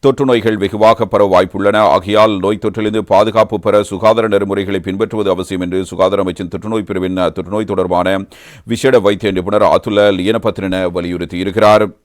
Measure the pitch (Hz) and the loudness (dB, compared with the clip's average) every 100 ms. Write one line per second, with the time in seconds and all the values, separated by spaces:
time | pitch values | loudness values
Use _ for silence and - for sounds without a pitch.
0 | 135 127 135 120 110 107 95 104 110 113 | 2 2 2 2 2 -2 -4 2 2 2
1 | 107 104 101 90 95 98 101 104 104 80 | 0 0 2 2 2 0 0 2 2 2
2 | 95 107 110 101 95 107 110 107 107 110 | 0 2 2 2 -2 -2 -4 -4 -4 -4
3 | 101 98 110 110 107 107 104 104 104 95 | 0 2 2 2 0 0 2 2 0 0
4 | 107 113 110 101 98 98 95 98 90 95 | 2 2 2 0 0 -2 -2 -4 -4 -4
5 | 107 107 101 90 92 95 90 92 92 87 | -4 -2 -2 -2 -2 -6 -4 -4 -6 0
6 | 92 98 92 87 90 92 104 110 98 92 | 2 2 -2 -4 -8 -8 -6 -6 -4 -6
7 | 92 92 90 80 87 104 104 95 90 87 | -4 -2 -4 -4 -8 -6 -4 -4 -2 0
8 | 92 95 98 - - - - 113 131 127 | 0 -2 -6 -18 -20 -20 -8 -2 2 4
9 | 101 101 107 92 90 104 95 85 - 104 | 4 0 -2 -2 -2 2 2 2 0 2
10 | 104 95 92 113 110 98 95 92 90 87 | 2 2 0 0 -2 -4 -4 -2 -2 -4
11 | 87 87 85 90 95 98 107 107 104 - | -6 -6 -6 -6 -4 2 4 6 2 -4